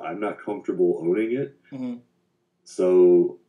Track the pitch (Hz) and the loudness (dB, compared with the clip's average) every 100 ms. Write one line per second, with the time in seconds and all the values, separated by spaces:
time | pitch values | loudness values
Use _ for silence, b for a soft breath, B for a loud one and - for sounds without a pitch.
0 | - 104 104 - - 101 - 90 87 82 | -10 -8 -8 -8 -10 -8 -6 0 0 0
1 | 82 101 113 127 139 - _ 135 127 120 | -2 -2 -2 -4 -6 -12 _ -12 -10 -12
2 | _ _ _ _ _ _ - - 92 92 | _ _ _ _ _ _ -12 -4 2 6
3 | 90 87 87 - | 6 6 2 -6